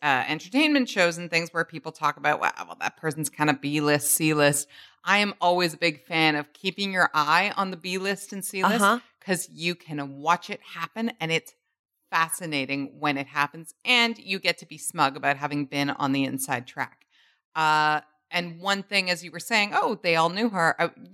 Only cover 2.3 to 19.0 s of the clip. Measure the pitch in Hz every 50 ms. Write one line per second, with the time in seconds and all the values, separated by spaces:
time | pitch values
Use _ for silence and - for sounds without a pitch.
2.3 | 151 - - - - - 92 85 85 - - - - _ - 160 147 156 151 -
3.3 | - - 151 151 143 135 - 143 147 151 147 147 147 147 - - - - 165 156
4.3 | 156 151 147 143 147 151 - - - - - - _ _ - 175 196 208 208 202
5.3 | 196 - 175 175 180 180 180 165 156 - 170 165 151 147 - - 170 160 160 156
6.3 | 151 147 147 - - - - 190 175 - 202 196 190 185 175 - - 151 147 147
7.3 | 160 175 196 202 - - 196 190 185 165 165 185 180 190 185 196 202 196 - -
8.3 | 202 196 175 - - 190 185 185 220 233 202 196 233 240 - _ _ _ - 196
9.3 | 185 165 - - - 151 165 175 175 170 - - 151 147 143 139 135 139 143 160
10.3 | 175 180 - - 202 - - - - 175 170 - - 226 226 226 220 - 160 160
11.3 | 165 160 - - - _ _ _ _ _ _ _ _ _ _ _ 185 165 165 160
12.3 | - - 185 160 151 139 131 135 139 139 139 - - 147 151 147 139 139 139 131
13.3 | 147 147 143 143 - 165 165 - - _ - 240 254 240 233 226 226 - - 190
14.3 | 190 190 - 175 170 - 170 - 151 160 - - - 165 147 135 135 147 135 139
15.3 | 143 139 147 143 143 147 143 131 143 143 143 143 - - - 135 135 139 135 131
16.3 | 131 131 - - 135 123 123 - - 147 127 - - - _ _ _ _ _ _
17.3 | _ _ _ _ - 160 156 156 156 156 151 151 151 147 - _ _ _ _ -
18.3 | 170 175 175 175 165 165 180 196 196 196 190 - 208 196